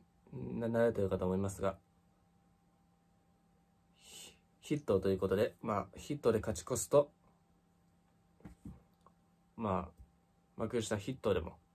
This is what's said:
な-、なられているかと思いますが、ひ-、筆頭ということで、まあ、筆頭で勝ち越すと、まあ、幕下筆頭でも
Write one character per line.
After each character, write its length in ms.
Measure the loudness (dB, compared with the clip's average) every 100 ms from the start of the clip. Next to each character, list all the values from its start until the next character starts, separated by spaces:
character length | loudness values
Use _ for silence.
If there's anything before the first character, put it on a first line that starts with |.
| -20 _ -14
な-、 340 | -10 -8 -4 0
な 100 | 4
ら 60 | 4
れ 60 |
て 80 | 2
い 20 |
る 60 | 0
か 80 | 0
と 60 | 0
思 100 | 0
い 20 |
ま 140 | -2
す 100 | -2
が、 160 | -4 -4 _ _ _ _ _ _ _ _ _ _ _ _ _ _ _ _ _ _ _ _ _ _
ひ-、 400 | -20 -20 -20 -20 _ _ -4 -2
筆 60 |
頭 180 | 2 4
と 100 | 4
い 40 |
う 40 | 2
こ 80 | 2
と 80 | 2
で、 180 | 0 -2
ま 260 | -4 -2 -4
あ、 60 | -10
筆 160 | -8 0
頭 160 | 2
で 80 | 2
勝 180 | 0 -4
ち 40 |
越 160 | -4 -6
す 120 | 4
と、 220 | 4 4 _ _ _ _ _ _ _ _ _ _ _ _ _ -20 -18 -18 -18 _ _ -20 _ _ _ _ -6
ま 340 | -2 -2 -4
あ、 20 | -12 -20 _ _ _ _ -6
幕 240 | -2 -2
下 160 | 0 -2
筆 160 | -4
頭 220 | -2 2 2
で 60 |
も 180 | -2 -14 _